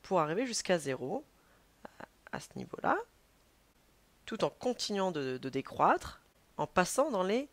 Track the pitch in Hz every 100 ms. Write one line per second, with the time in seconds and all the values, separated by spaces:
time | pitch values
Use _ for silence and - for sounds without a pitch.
0 | - 185 151 175 262 226 - 175 143 131
1 | 127 220 - _ _ _ _ _ - -
2 | - _ - - - - 127 - - 349
3 | 466 _ _ _ _ _ _ _ _ _
4 | _ _ - 220 151 - 247 233 - 202
5 | 190 156 135 127 135 131 - - 156 320
6 | - - _ _ _ - 151 - 180 -
7 | 302 208 185 226 285